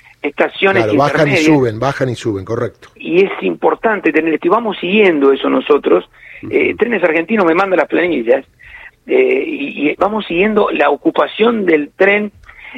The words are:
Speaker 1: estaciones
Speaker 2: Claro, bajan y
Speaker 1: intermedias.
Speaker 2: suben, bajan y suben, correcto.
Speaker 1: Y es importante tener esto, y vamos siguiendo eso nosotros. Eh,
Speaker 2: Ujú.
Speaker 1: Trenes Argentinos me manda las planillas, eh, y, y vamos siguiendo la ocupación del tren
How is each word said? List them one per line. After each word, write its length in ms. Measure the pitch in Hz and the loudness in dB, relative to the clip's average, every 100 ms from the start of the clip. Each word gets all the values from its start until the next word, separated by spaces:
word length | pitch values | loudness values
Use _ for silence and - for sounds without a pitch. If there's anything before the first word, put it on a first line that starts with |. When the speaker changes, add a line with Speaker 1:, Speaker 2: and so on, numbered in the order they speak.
| - _ | -20 _
Speaker 1:
estaciones 600 | 147 - 151 - 190 190 160 | -6 -2 -2 0 0 2 2
Speaker 2:
Claro, 120 | 147 | 2
bajan 300 | 143 147 147 | 2 2 2
y 40 | |
Speaker 1:
intermedias. 260 | 175 156 151 | 2 4 2
Speaker 2:
suben, 220 | 123 110 | 2 -2
bajan 300 | 127 139 131 | -4 -2 -4
y 60 | 113 | -4
suben, 300 | 117 98 95 | -4 -6 -4
correcto. 440 | 117 117 - - - | -6 -6 -8 -20 -14
Speaker 1:
Y 300 | - 165 190 | -2 2 2
es 60 | - | 0
importante 720 | 190 165 170 156 233 208 165 | -6 -2 -2 0 -2 0 0
tener 200 | 156 160 | 0 0
esto, 140 | 151 170 | 0 0
y 20 | |
vamos 280 | 208 233 185 | 0 0 -6
siguiendo 540 | 175 208 202 156 139 | -2 2 4 4 2
eso 160 | 135 139 | 2 0
nosotros. 600 | 135 131 143 - 170 180 _ - - - | 0 2 0 2 0 0 _ -20 -18 -4
Eh, 200 | 135 - | -2 -2
Speaker 2:
Ujú. 80 | 170 | -2
Speaker 1:
Trenes 260 | 220 220 | -2 0
Argentinos 420 | 170 160 165 220 175 | 0 0 -2 0 2
me 80 | |
manda 220 | 165 196 175 | 2 0 0
las 120 | 143 | 0
planillas, 580 | 160 175 151 117 135 - _ - - - _ - | 0 -2 -2 0 0 -2 _ -20 -20 -20 _ -2
eh, 360 | 127 131 131 147 | 2 2 0 -2
y, 440 | 143 139 - 147 | -6 -8 -4 -4
y 60 | - | -2
vamos 260 | 190 214 - | -2 -2 -4
siguiendo 440 | 170 202 214 - | -2 0 0 0
la 180 | - 147 | 0 0
ocupación 720 | 143 - - 147 - 220 233 | 0 -2 0 -2 0 0 0
del 280 | 185 156 147 - | 0 0 0 0
tren 360 | 196 202 208 - - - - | 2 2 -2 -10 -20 -20 -20